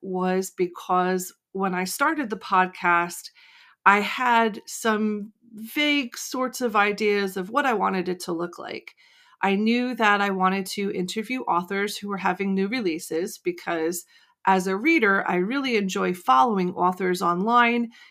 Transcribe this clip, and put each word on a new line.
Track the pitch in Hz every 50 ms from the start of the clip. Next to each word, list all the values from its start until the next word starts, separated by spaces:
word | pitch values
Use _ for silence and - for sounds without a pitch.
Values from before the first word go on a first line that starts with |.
was | - 190 185 185 185 185 185 190 190 -
because | - - 180 175 175 - - - 185 180 180 185 185 185 180 - - _ _ _
when | - 190 196 190 180
I | 180
started | 185 185 - - 285 311 330 294 277 202
the | 220
podcast, | 196 - - 196 185 185 185 185 - - 175 175 170 175 175 175 - - - - - - - - - - - _ _ _
I | 196 202 208
had | 202 202 - 262 254 247 233 226 226 220 202 - -
some | - - - - 226 214 208 214 214 208 208 202 220 - _ _ 233
vague | 226 208 220 226 - 302 294 294 294 285 254 233 -
sorts | - - - - 254 254 247 254 -
of | 254 233 208
ideas | 208 202 208 208 208 220 208 202 202 202 190 185
of | 196 180 196
what | 226 285 294
I | 269 226
wanted | 196 190 196 190 185 175 185
it | 180 180
to | - 190
look | 170 165 175 175 170
like. | - - - - - - - - _ _ _ _ _ _ _ _ _
I | - 196 196
knew | 196 214 226 233 240 247 254 240
that | 220 226 208 202 202
I | 202 202
wanted | 190 190 185 185 190 196 190
to | - - 208 202 196
interview | - 185 180 180 - 220 214 202 254 262
authors | - - 170 175 185 180 196 196 202 208 202
who | - 208 202
were | 202 185
having | 190 185 180 185 196 196 190
new | 190 190 196
releases | 247 262 214 175 156 170 - - 156 160 185 220 - -
because | _ 180 170 170 - 175 170 165 160 170 175 - - _ _ _ _ _ _ _ -
as | 190 190 190 180
a | 190 190
reader, | 196 220 - 330 320 220 202 196 190 - -
I | 180
really | 180 180 208 262 285 269 269 233
enjoy | 208 202 190 185 202 185 180 180
following | 185 - - 262 262 262 240 214 190 180 180
authors | - - 175 180 185 185 190 180 180 180
online, | 175 170 175 175 196 226 240 240 240 233 240 240 240 233 - - - -